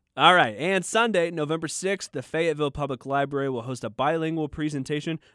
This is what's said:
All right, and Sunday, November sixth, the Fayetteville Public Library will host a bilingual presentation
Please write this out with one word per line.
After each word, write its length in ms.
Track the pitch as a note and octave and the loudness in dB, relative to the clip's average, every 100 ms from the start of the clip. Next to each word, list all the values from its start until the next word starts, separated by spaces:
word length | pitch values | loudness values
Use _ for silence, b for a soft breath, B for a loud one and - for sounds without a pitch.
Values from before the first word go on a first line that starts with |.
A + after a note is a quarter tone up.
| _ - | _ 4
All 180 | D#3 | 6
right, 220 | F3+ C3 G#2+ | 8 6 2
and 260 | E3 F#3+ | 0 0
Sunday, 460 | F3 A3 A#3 F#3+ E3+ | 0 0 2 2 0
November 380 | E3+ D3 D#3+ D#3+ | 0 -2 -2 -4
sixth, 420 | - F#3 G3 - | -4 -2 -4 -6
the 80 | C#3+ | -10
Fayetteville 520 | - D#3+ E3 D3+ D3 | -4 0 0 0 -2
Public 340 | C#3+ C#3+ B2+ C3 | -2 -6 -6 -2
Library 420 | C#3 C#3 C#3 C#3 | 0 0 0 -2
will 140 | B2 | -4
host 220 | A#2 B2+ | -6 -6
a 40 | A#2 | -6
bilingual 600 | G#2+ C#3 E3 D#3+ D#3+ D3 | -2 0 0 0 -2 -4
presentation 720 | - D3+ D3 C3 D3 E3 D#3+ b | -4 -4 -4 -4 -4 -4 -6 b